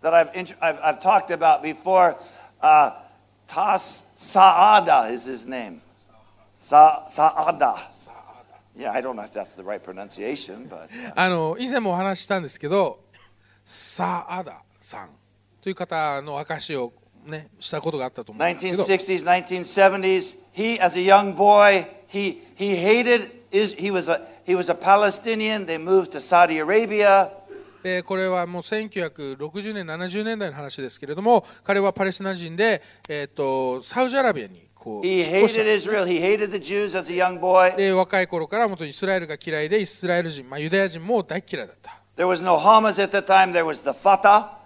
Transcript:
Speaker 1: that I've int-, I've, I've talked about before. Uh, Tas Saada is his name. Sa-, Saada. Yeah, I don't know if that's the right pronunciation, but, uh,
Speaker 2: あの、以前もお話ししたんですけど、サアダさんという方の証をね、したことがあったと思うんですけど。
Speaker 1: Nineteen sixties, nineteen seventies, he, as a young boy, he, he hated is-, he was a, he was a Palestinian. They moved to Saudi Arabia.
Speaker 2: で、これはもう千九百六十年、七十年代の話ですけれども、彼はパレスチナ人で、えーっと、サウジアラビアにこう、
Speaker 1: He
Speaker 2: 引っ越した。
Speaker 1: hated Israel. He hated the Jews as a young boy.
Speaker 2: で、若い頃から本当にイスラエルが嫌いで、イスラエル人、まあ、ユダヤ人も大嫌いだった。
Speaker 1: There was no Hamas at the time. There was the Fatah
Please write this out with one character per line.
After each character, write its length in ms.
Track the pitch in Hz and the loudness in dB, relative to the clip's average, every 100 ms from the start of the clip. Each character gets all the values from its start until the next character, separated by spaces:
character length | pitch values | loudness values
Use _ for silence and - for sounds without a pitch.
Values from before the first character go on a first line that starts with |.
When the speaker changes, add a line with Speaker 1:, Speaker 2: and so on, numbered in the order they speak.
Speaker 1:
that 120 | 160 | 4
I've 180 | 165 156 | 4 2
int-, 220 | 185 180 - | -4 -12 -4
I've, 180 | 165 156 | -4 -2
I've 200 | 160 147 | -2 0
talked 300 | 185 202 190 | 4 2 2
about 300 | 170 160 147 | 0 2 2
before. 540 | 151 151 180 185 175 143 - - - _ | 0 -8 0 4 4 2 -14 -20 -20 _
Uh, 300 | 151 156 139 - - _ _ _ _ | 4 6 4 -2 -20 _ _ _ _
Tas 560 | - 202 190 - - _ _ | -4 0 0 -2 -12 _ _
Saada 920 | - 196 190 170 202 214 170 139 113 | -2 6 8 8 6 6 4 2 2
is 140 | 120 123 | -6 -10
his 200 | 127 117 | -12 -12
name. 340 | 131 110 80 _ _ _ _ _ _ _ _ | -12 -12 -16 _ _ _ _ _ _ _ _
Sa-, 480 | - 147 156 151 - | 2 8 8 6 -8
Saada. 680 | - 156 156 156 156 135 104 - - - - - - _ _ _ - | 0 0 2 -2 0 0 -2 -10 -20 -20 -20 -20 -20 _ _ _ -12
Yeah, 140 | 127 | -6
I 80 | 113 | -6
don't 140 | 127 117 | -6 -10
know 60 | |
if 100 | 104 | -12
that's 220 | 104 95 - | -12 -14 -14
the 80 | |
right 200 | 95 101 | -12 -12
pronunciation, 840 | - 92 101 - 107 143 - 101 131 | -12 -16 -16 -12 -10 -10 -12 -16 -18
but, 200 | 82 80 | -20 -20
uh, 220 | 233 247 - | -18 -12 -2
Speaker 2:
あ 120 | 185 | -2
の、 300 | 175 160 170 | 0 -4 -6
以 100 | 254 | -4
前 100 | 262 | -4
も 100 | 214 | -2
お 40 | 175 | -4
話 240 | 190 190 | -4 -6
し 20 | |
し 40 | - | -6
た 120 | 196 | -6
ん 40 | |
で 60 | 151 | -6
す 80 | - | -12
け 120 | 147 | -4
ど、 300 | 196 170 - _ _ _ _ _ _ _ | -2 -2 -4 _ _ _ _ _ _ _
サ 600 | - - - 180 180 - | -14 -12 -6 -4 -4 -8
ア 120 | 180 | -12
ダ 180 | 160 82 _ _ | -12 -18 _ _
さ 240 | - 110 | -20 -20
ん 60 | 90 71 _ _ _ _ | -20 _ _ _ _ _
と 80 | - | -12
い 40 | |
う 20 | 190 | -10
方 460 | 175 165 151 139 | -6 -4 -4 -6
の 180 | 143 143 | -8 -12
証 360 | 151 160 - 143 | -10 -10 -8 -6
を 160 | 120 _ _ _ 147 | -8 _ _ _ -16
ね、 240 | 156 151 _ | -16 -16 _
し 100 | - | -10
た 120 | 156 | -8
こ 100 | 156 | -6
と 60 | 151 | -6
が 80 | 127 | -8
あ 20 | |
っ 40 | |
た 120 | - | -10
と 80 | 117 | -18
思 120 | 107 | -4
う 60 | 170 | -4
ん 40 | |
で 60 | 170 | -2
す 60 | 185 | -6
け 100 | 180 | -2
ど。 80 | |
Speaker 1:
Nineteen 20 | 185 | 0
sixties, 380 | 185 185 185 | 0 0 -4
nineteen 400 | 160 180 - 185 | 0 0 0 -8
seventies, 720 | 175 - 196 196 190 190 - - _ | -6 4 4 4 0 -2 -2 -14 _
he, 260 | - 220 226 | -6 -4 0
as 160 | 180 160 | 0 0
a 40 | |
young 320 | 185 196 202 175 | 4 4 4 2
boy, 500 | 202 208 202 196 165 - _ | 4 8 6 4 -2 -18 _
he, 340 | 202 196 - - _ | -6 -6 -6 -16 _
he 200 | 202 185 | -4 0
hated 540 | 180 233 240 240 196 - _ | 2 2 4 0 -2 -16 _
is-, 240 | 196 208 - | -2 -2 -4
he 160 | 190 | -4
was 180 | 190 156 | -4 -2
a, 120 | 165 - - - | -4 -6 -18 -2
he 100 | 185 | -2
was 140 | 175 | 0
a 40 | 170 | -2
Palestinian. 880 | 180 202 208 196 233 220 214 214 185 | 4 4 4 -2 -6 -4 -2 -4 -6
They 120 | 160 | -8
moved 340 | 165 190 180 | 2 2 2
to 80 | 147 | -10
Saudi 360 | - 175 175 156 | 2 4 4 2
Arabia. 680 | 151 208 226 208 202 196 190 - - - - _ | 0 0 0 2 4 6 4 -4 -20 -20 -20 _
Speaker 2:
で、 200 | 185 180 | -6 -6
こ 120 | 175 190 | -4 -4
れ 120 | 190 | -2
は 180 | 185 175 | -4 -4
も 140 | 180 | -8
う 40 | |
千 260 | - 214 220 | -8 -8 -6
九 120 | 190 | -8
百 340 | 170 - 143 131 | -8 -8 -12 -10
六 240 | 151 175 | -12 -10
十 120 | 208 | -10
年、 120 | 214 170 | -10 -10
七 220 | 160 180 | -10 -8
十 160 | 190 | -6
年 140 | 214 220 | -6 -6
代 120 | 190 | -8
の 60 | 139 | -10
話 260 | 139 - | -14 -12
で 80 | 131 | -12
す 100 | - | -12
け 80 | 139 | -12
れ 80 | 151 | -4
ど 60 | |
も、 240 | 214 233 - - | 2 2 2 -18
彼 160 | - 196 | -2 0
は 120 | 196 | 0
パ 120 | 185 | 0
レ 80 | 196 | -4
ス 60 | 180 | -4
チ 60 | |
ナ 100 | 196 185 | -8 -8
人 200 | 170 165 | -10 -2
で、 260 | 226 190 - _ - | 0 0 -6 _ -12
え 140 | 147 | -10
ー 20 | 139 | -10
っ 40 | |
と、 520 | - 139 131 131 127 | -6 -4 -2 -2 -6
サ 200 | 123 233 | -8 -4
ウ 60 | 262 | -2
ジ 80 | 269 | 0
ア 40 | |
ラ 120 | 254 | 0
ビ 100 | 160 | -2
ア 40 | 104 | -8
に 200 | 90 _ _ | -18 _ _
こ 240 | - 107 | -14 -6
う、 20 | |
Speaker 1:
He 220 | 180 185 160 | -2 -2 0
Speaker 2:
引 160 | 185 | 2
っ 40 | 208 | 2
越 20 | |
し 80 | 226 | 2
た。 60 | |
Speaker 1:
hated 120 | 214 214 | 0 0
Israel. 280 | 175 214 180 | 0 -2 0
He 140 | 175 | 0
hated 300 | 180 208 208 | 0 0 -2
the 60 | 196 | -6
Jews 360 | 143 202 208 180 | -6 -4 -4 -6
as 160 | 156 | -6
a 40 | 175 | -2
young 240 | 185 180 | -2 -2
boy. 360 | 185 185 185 185 | 2 4 4 2
Speaker 2:
で、 160 | 196 | 0
若 300 | 185 185 196 | 0 0 -2
い 60 | 180 | -2
頃 200 | 175 160 | -4 -6
か 120 | 214 | -2
ら 80 | 233 | -2
本 100 | 185 | -4
当 60 | |
に 80 | 160 | -10
イ 20 | |
ス 100 | 135 | -6
ラ 120 | 190 190 | -4 -4
エ 40 | |
ル 40 | 165 | -4
が 80 | 151 | -12
嫌 160 | - 156 | -8 -6
い 60 | 156 | -2
で、 120 | 208 | -2
イ 40 | 185 | -2
ス 180 | - 175 | -6 -2
ラ 100 | 175 | -2
エ 60 | |
ル 60 | 165 | -2
人、 180 | 147 127 | -8 -14
ま 100 | 139 | -10
あ、 20 | |
ユ 100 | 151 | -2
ダ 80 | 190 | 0
ヤ 100 | 196 | -2
人 160 | 165 | -4
も 200 | 170 233 | -4 -4
大 200 | 180 165 - | -2 -10 -8
嫌 160 | 147 | -12
い 40 | 107 | -12
だ 60 | |
っ 20 | - | -16
た。 160 | - - _ - | -20 -20 _ -2
Speaker 1:
There 120 | 180 | 0
was 160 | 175 | 0
no 160 | 185 165 | 2 4
Hamas 420 | 170 220 214 185 | 6 6 6 0
at 180 | 196 196 | 0 -2
the 60 | 190 | 4
time. 260 | 190 190 | 4 6
There 140 | 175 165 | 2 0
was 160 | 147 | -2
the 160 | 143 127 | -6 0
Fatah 500 | 196 190 202 208 220 - | 2 4 6 6 2 -16